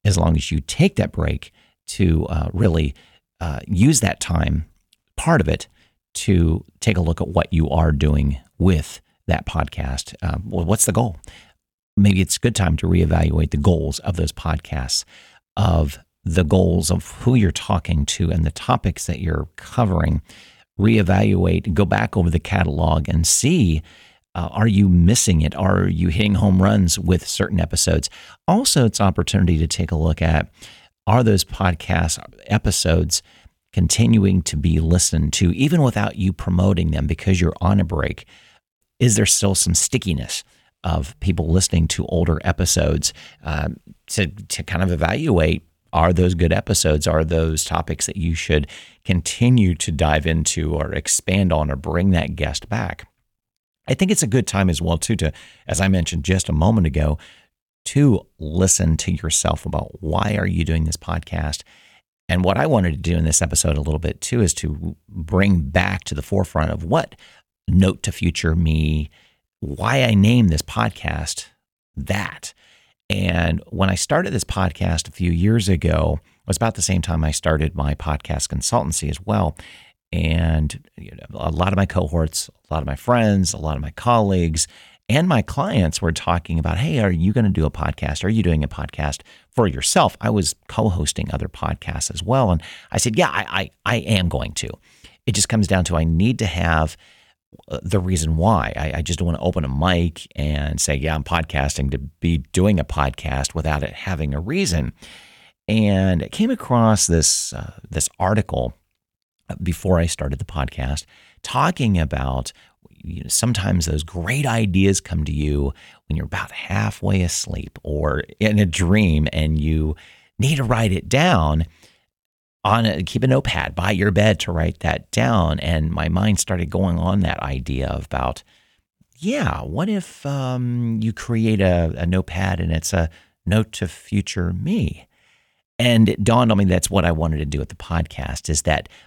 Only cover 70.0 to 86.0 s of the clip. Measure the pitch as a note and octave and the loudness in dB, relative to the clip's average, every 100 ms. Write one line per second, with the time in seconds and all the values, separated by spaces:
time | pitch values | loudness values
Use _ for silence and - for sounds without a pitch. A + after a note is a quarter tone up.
70 | B2 G#2 G#2 B2 G#2 D2+ - - A2+ - | 2 4 6 6 4 2 -2 -4 -4 -4
71 | D#2 D2+ D#2 - - _ _ _ _ - | -6 -6 -6 -10 -14 _ _ _ _ -10
72 | C2+ G2+ G2 - - - _ _ _ _ | -4 -4 -6 -10 -18 -18 _ _ _ _
73 | - G2+ F#2+ E2+ E2+ E2+ - - F#2+ F#2 | -6 -2 0 0 0 -2 -4 -2 0 0
74 | - D3 F3+ G#2+ - - F#2 - F#2 D#2+ | 0 -2 0 -4 -4 -2 -2 -2 -2 -2
75 | - - F2 E2+ G2 A2+ F#2+ E2+ E2 D#2 | -4 -4 -2 2 2 2 2 0 2 2
76 | D2+ D2+ - _ - G2 A2+ - - F#2 | 0 -2 -6 _ -6 -2 -2 -2 -2 0
77 | E2+ D#2+ D#2 - - D#2 D#2 D2+ C#2+ D2 | 0 0 0 0 0 0 0 -2 -2 -2
78 | D2+ D2+ - C#2+ - D2 - A#2 D#2 - | -4 -4 -4 -6 -4 -4 -2 -2 -2 -4
79 | D2 D2+ G2 G#2+ D#2+ - - - - _ | -6 -6 -2 0 0 -4 -14 -20 -20 _
80 | _ E2+ E2 E2 E2 D#2+ D2+ - - - | _ -4 0 0 2 2 0 -4 -14 -20
81 | - - - - E2 D#2 F2+ F#2+ G2 F#2 | -20 -18 -16 -8 -4 0 0 2 0 0
82 | E2 E2+ D#2 - - _ _ D#2 C#2+ C#2 | -2 0 -2 -4 -10 _ _ -6 -4 -4
83 | - B2 A2 G2 F2 - D#2 D2 D2 - | 0 2 4 2 0 -2 -6 -6 -8 -4
84 | B2 A#2+ G2+ F#2 E2+ D#2+ - - - _ | 0 2 2 2 0 -2 -6 -10 -20 _
85 | - C#3 F3+ C#3+ - - F#3 B2+ E2 - | -2 0 2 0 0 -4 -2 0 0 0